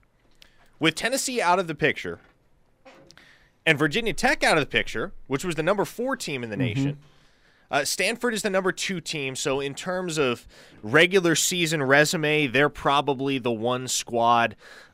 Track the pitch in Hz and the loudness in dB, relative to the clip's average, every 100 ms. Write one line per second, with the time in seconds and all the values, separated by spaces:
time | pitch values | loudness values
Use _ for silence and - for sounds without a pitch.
0 | _ _ _ _ - _ _ - 156 - | _ _ _ _ -20 _ _ -2 0 0
1 | 226 262 - 240 175 180 170 151 147 - | -2 -2 -4 -2 2 2 0 -2 -2 -2
2 | 90 82 - _ _ _ _ _ - - | -6 -12 -16 _ _ _ _ _ -20 -20
3 | - - - _ _ _ 165 143 151 180 | -20 -20 -20 _ _ _ 0 2 2 0
4 | 226 - 247 311 254 170 131 117 - 110 | -2 0 0 2 2 2 2 0 -2 -6
5 | 170 - - 135 185 156 156 208 165 - | -8 -10 -6 -6 -4 -4 0 0 -2 -6
6 | 254 254 - 135 120 104 123 127 139 147 | -6 -6 -6 -8 -6 -4 -2 -2 -4 -6
7 | - _ _ _ _ _ - 143 143 - | -14 _ _ _ _ _ -4 -4 -2 -2
8 | 190 233 247 214 214 190 185 180 - 180 | -2 -2 -4 -2 -2 -2 -2 -4 -6 -6
9 | - 160 135 131 143 135 139 139 185 185 | -8 -8 -6 -4 -2 -2 -4 -8 -6 -6
10 | 185 156 131 120 - - - - 104 147 | -4 0 0 0 -6 -20 -20 -16 2 4
11 | 180 190 170 156 - 180 160 160 131 139 | 6 4 4 2 2 0 0 0 4 6
12 | 147 170 151 151 139 123 147 - 156 139 | 6 2 0 2 2 2 2 2 0 2
13 | 139 131 139 135 123 113 117 127 131 - | 2 0 -2 -2 -2 0 0 -2 -2 -6
14 | - 117 117 120 117 - - - - | -2 2 4 4 2 -2 -20 -20 -20